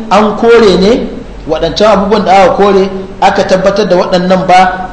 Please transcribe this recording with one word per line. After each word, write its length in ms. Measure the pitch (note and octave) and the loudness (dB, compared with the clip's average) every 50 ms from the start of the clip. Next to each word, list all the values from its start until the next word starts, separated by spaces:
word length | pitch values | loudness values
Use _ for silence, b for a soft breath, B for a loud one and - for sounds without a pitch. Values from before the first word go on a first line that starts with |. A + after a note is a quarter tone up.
| - - | -6 -2
an 260 | - G#3 G#3+ G#3 - - | 0 0 0 0 -2 0
kore 360 | A#3+ A#3 A#3 A3+ A3+ G3 F3 F3 | 2 4 4 4 4 4 2 2
ne 260 | F#3 G3+ B3 C#4+ A#3+ - - - - - - - - | 2 2 0 0 -2 -6 -10 -12 -14 -14 -16 -14 -8
waɗancan 400 | C#3 D#3 D#3 E3 E3 - - G3+ A3 G#3 | -6 -6 -4 -4 -4 -2 0 0 2 2
abubuwan 320 | G3 G3 G3 A3 G#3 F#3+ | 0 0 0 -2 -2 0
da 60 | F3 F#3 G3 | 2 2 4
aka 80 | F#3+ E3+ - - | 4 2 2 2
kore 320 | G3 G3+ G3 F#3+ F#3+ G3 - - - - - - | 0 2 2 2 0 0 -4 -10 -12 -12 -6 -2
aka 220 | - B3+ B3+ G#3+ F#3 | 0 0 0 0 -2
tabbatar 400 | - F#3+ F#3 F#3 G3+ F#3+ G#3+ G#3 | 0 0 0 0 0 0 -2 -2
da 100 | F3 F3 | 0 0
waɗannan 520 | F3 - - F#3 F3+ F3 F#3 F#3+ F3+ - - | 0 0 0 -2 -2 0 0 0 0 2 2
ba 400 | F3+ F#3 F#3 F#3 F3+ - - - | 4 4 4 2 0 -6 -10 -10